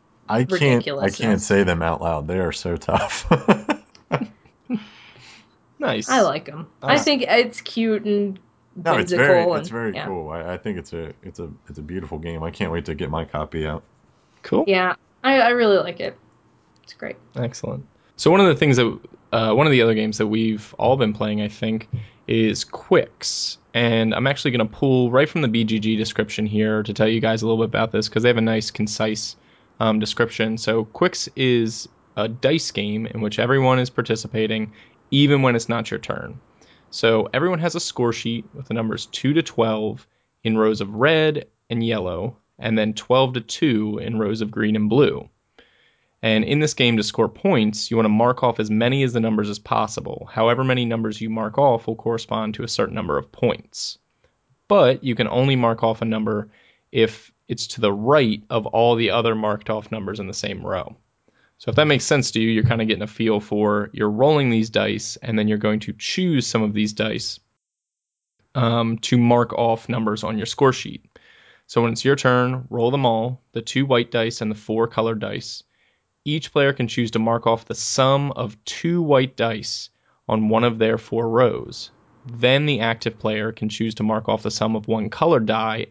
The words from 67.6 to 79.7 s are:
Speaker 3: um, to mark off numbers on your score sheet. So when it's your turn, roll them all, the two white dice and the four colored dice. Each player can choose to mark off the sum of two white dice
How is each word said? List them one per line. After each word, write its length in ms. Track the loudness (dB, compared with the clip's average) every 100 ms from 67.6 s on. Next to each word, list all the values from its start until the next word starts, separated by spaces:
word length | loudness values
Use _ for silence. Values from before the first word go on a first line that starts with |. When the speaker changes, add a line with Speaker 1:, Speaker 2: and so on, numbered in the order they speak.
| _ _ _ _ _ _ _ _ _
Speaker 3:
um, 440 | 0 2 2 0 -2
to 200 | 2 4
mark 340 | 6 4 2
off 360 | 0 0 0 -2
numbers 360 | -4 -2 -4
on 120 | -4 -6
your 100 | -6
score 260 | 2 2
sheet. 320 | 2 -4 -14 _ -20 _ _ _ _ -4
So 160 | 0
when 100 | 0
it's 120 | 0
your 120 | 0 2
turn, 500 | 4 4 2 -2 -6
roll 200 | 0 0
them 140 | 2 2
all, 360 | 0 -2 -6 _
the 100 | -10
two 240 | -4 -2 2
white 240 | 2 2
dice 300 | 0 -2 -2
and 100 | -6
the 40 | -6
four 300 | -4 -2 0
colored 320 | 0 -2 -2
dice. 420 | -6 -8 -10 -16 -20 _ _ _ _ _
Each 280 | -6 -6 -2
player 200 | 2 2
can 160 | 2 -2
choose 220 | -2 -2
to 60 | 0
mark 280 | 0 0 2
off 180 | 0 -2
the 80 |
sum 580 | -8 -4 2 4 2 0
of 300 | -6 -8 -10
two 380 | -14 -6 -2 0
white 340 | 4 4 2 0
dice 540 | -2 -2 -8